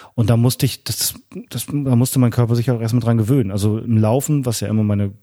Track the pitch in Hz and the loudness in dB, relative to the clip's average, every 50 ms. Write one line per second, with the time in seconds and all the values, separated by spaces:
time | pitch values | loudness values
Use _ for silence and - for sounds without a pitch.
0 | - - - - 113 101 120 117 117 127 - - - 127 - - - - - - | -20 -12 -4 -2 0 2 2 4 2 2 0 0 -2 -2 -4 -4 -10 -10 -8 -6
1 | - - - - - _ - 185 240 - - 123 - - - 143 143 135 127 117 | -6 -6 -8 -10 -18 _ -16 -16 -14 -12 -12 -12 -8 -6 -4 -4 0 2 2 2
2 | 127 - - 135 123 120 - - 120 113 120 120 117 131 123 113 113 113 113 123 | 2 2 2 2 2 2 2 2 2 2 2 0 0 0 -2 -2 -2 0 0 0
3 | 110 117 117 113 107 98 139 143 113 98 95 104 95 107 104 113 - - 117 110 | 0 2 2 2 2 2 2 0 0 0 -2 0 0 0 0 0 -2 0 2 2
4 | 107 107 117 139 139 - 151 143 131 127 110 - 104 101 110 110 107 104 104 101 | 4 4 2 0 0 0 -2 -2 0 -2 -4 -4 -4 -2 0 0 0 0 0 0
5 | 101 98 98 - | -2 -4 -6 -10